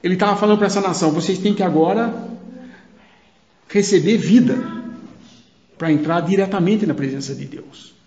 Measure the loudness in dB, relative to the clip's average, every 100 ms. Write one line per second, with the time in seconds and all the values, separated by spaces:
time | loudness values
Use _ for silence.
0 | -2 0 0 2 2 2 2 0 -2 0
1 | 0 0 -2 -2 0 0 0 2 2 0
2 | -2 -6 -12 -16 -18 -20 -20 -20 -20 _
3 | _ _ _ _ _ _ _ -2 2 2
4 | 4 0 4 4 4 0 -6 -10 -12 -16
5 | -20 -20 -20 -20 _ _ _ _ 0 2
6 | 2 0 2 0 2 0 2 2 0 -2
7 | -4 -6 -8 -10 -12 -14 -18 -20 -20 _